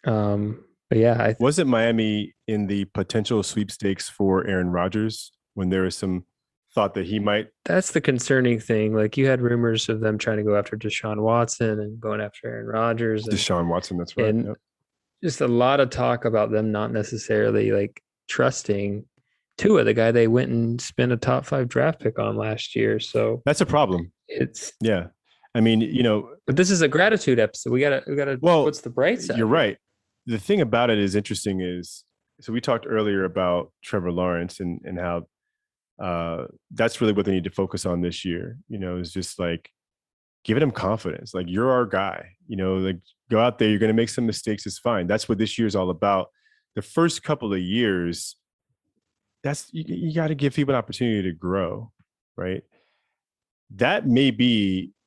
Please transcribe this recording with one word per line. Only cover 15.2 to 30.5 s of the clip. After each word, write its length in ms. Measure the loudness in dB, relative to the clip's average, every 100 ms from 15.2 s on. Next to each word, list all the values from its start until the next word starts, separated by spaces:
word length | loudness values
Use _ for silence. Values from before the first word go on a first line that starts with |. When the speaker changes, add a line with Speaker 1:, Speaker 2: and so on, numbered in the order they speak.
Speaker 1:
just 160 | -6 -2
a 80 | 2
lot 320 | 4 4 4
of 100 | 2
talk 340 | 2 0 0
about 280 | 0 2 2
them 180 | 0 0
not 220 | -2 -2
necessarily, 800 | -4 -4 -8 -2 2 2 2 2
like, 280 | 0 -2 -8 _ _ -6
trusting 760 | 0 0 0 -4 -2 -2 -6 -10 _ _ _ _ 0
Tua, 240 | 4 6
the 120 | 4
guy 180 | 4 4
they 160 | 4 4
went 240 | 4 2
and 280 | 0 0 -4
spent 300 | -6 0 0
a 60 | 2
top 300 | 0 0 0
five 200 | -2 0
draft 320 | 2 0 0
pick 200 | -4 -2
on 160 | -4 -2
last 400 | -4 -6 -6 -2
year. 240 | 0 0
So 420 | -2 -2 0 -2
Speaker 2:
That's 180 | -2 0
a 40 | 2
problem. 460 | 2 2 0 -4 _ -12
Speaker 1:
it's 440 | -4 -4 -4 -16 _
Speaker 2:
Yeah. 260 | 0 0 -2 _ _ _ _
I 60 | 2
mean, 180 | 4 4
you 220 | 2 2
know, 240 | 2 2 -2 -10 -2
Speaker 1:
But 80 | 2
this 140 | 2
is 120 | 4
a 60 | 2
gratitude 520 | 4 2 2 2 2
episode. 320 | 2 -2 -2
We 80 | 0
gotta, 240 | 2 0 -2
we 80 |
gotta, 240 | -4 -2 0
Speaker 2:
Well, 220 | 4 4
Speaker 1:
what's 180 | 4 -2
the 80 | -6
bright 300 | 0 0 0
side? 160 | -2 0
Speaker 2:
you're 80 | 2
right. 300 | 4 2 -2 _ _ _ _ -6
The 100 | -6
thing 220 | 0